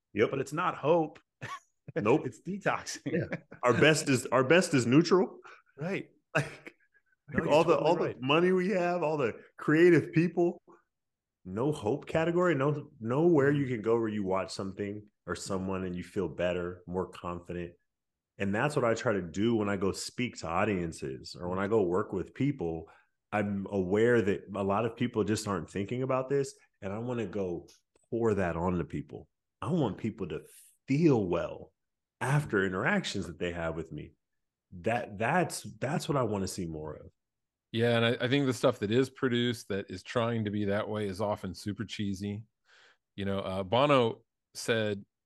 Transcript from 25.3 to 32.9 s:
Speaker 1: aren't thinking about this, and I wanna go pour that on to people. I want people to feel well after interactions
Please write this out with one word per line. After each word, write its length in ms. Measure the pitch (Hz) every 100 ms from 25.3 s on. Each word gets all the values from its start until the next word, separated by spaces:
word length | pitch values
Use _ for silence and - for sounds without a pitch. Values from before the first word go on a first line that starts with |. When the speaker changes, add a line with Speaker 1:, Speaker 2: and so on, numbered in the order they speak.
| 110 104
Speaker 1:
aren't 220 | 92 80
thinking 340 | 95 104 123
about 260 | 131 131 131
this, 240 | 139 135 - _ _
and 100 | 95
I 80 | 104
wanna 260 | 123 117 101
go 420 | 101 92 87 - - _ _ -
pour 240 | 113 113
that 220 | 98 90 82
on 200 | 90 90
to 60 |
people. 440 | 73 73 - 55 - _ _ -
I 100 | 123
want 260 | 175 117 90
people 300 | 110 98 87
to 140 | 78 - - - _ -
feel 380 | 143 170 120 92
well 440 | 85 78 78 - _ _ _ _ -
after 460 | 123 147 110 101 95
interactions 600 | 92 143